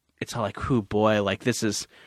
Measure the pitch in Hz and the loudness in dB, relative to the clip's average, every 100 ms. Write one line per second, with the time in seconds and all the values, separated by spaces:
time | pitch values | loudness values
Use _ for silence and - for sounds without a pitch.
0 | _ _ - 123 101 - - 123 98 104 | _ _ -8 -4 -6 -6 0 0 0 2
1 | 107 107 98 - 127 113 110 101 - - | 4 4 2 0 -2 0 -2 -4 -10 -18